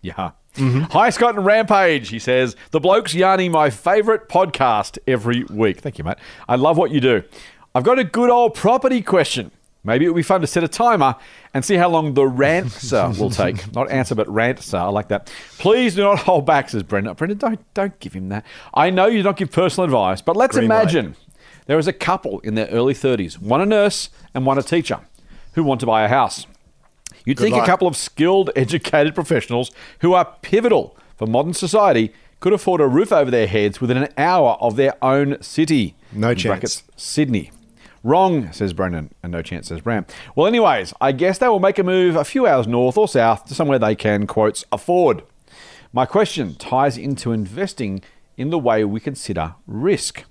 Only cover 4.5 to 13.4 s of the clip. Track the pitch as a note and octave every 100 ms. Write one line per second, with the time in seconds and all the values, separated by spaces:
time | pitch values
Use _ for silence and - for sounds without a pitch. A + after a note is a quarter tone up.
4.5 | - C3 G#2+ - - - B2+ A2+ A#2+ -
5.5 | G#2 A2 F#2 C#3+ - D#3+ G3+ - - -
6.5 | B2 D3 E3 E3 C#3+ B2+ A2 - - -
7.5 | _ _ B2+ B2+ B3+ F#3+ A3+ A#3+ A#3+ A#3+
8.5 | A#3 G3 B3 C4+ B3+ F#3+ F#3+ C#3+ - G2
9.5 | _ _ _ G#2 A#2+ E3+ E3+ D#3 F#3+ D3+
10.5 | F3+ E3 - A#3+ G#3+ C3+ A#2+ - - -
11.5 | C3+ - F#3 F3 E3 D#3 C3+ C3+ B2+ C#3
12.5 | E3 B2+ - A#2+ B2 F2 G2+ G#2 G#2+